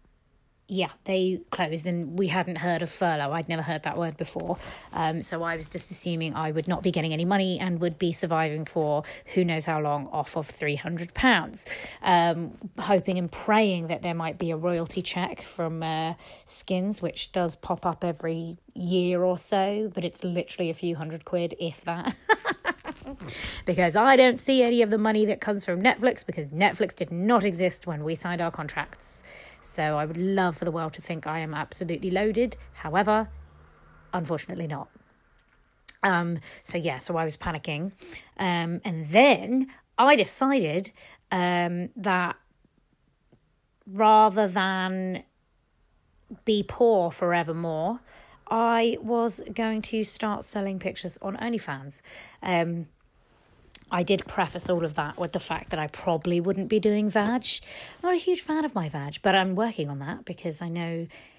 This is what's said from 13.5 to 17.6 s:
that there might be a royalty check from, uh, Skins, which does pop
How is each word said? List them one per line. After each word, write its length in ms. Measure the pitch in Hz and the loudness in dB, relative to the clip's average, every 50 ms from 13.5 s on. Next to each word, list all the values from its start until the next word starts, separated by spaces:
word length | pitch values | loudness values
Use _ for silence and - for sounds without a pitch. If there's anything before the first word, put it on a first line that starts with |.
| 214 220 220 202 185 175 165 160 | 4 6 6 4 2 0 -2 -4
that 120 | 170 - | -4 -4
there 140 | - 175 165 | -4 -4 -4
might 240 | 170 165 165 - - | -2 -4 -4 -4 -2
be 120 | 185 165 | -2 -2
a 60 | 165 | -2
royalty 460 | 156 165 180 175 165 170 160 - 185 | 0 0 0 0 0 -2 -2 -4 -4
check 400 | 175 - - 185 175 - - - | -4 -2 -2 -2 -2 -4 -6 -10
from, 400 | - - - - 170 160 165 160 | -14 -12 -6 -4 -4 -4 -4 -4
uh, 320 | 165 160 160 160 160 160 170 - - - - - - | -4 -2 -2 -2 -2 -4 -4 -8 -12 -20 -20 -20 -12
Skins, 560 | - - - - - 190 180 185 202 208 - | -8 -6 -6 -2 -2 0 0 0 -2 -2 -2
which 300 | 180 160 - - - - | -4 -4 -4 -6 -8 -4
does 220 | - 190 175 165 151 | -2 0 0 0 -2
pop 300 | - | -6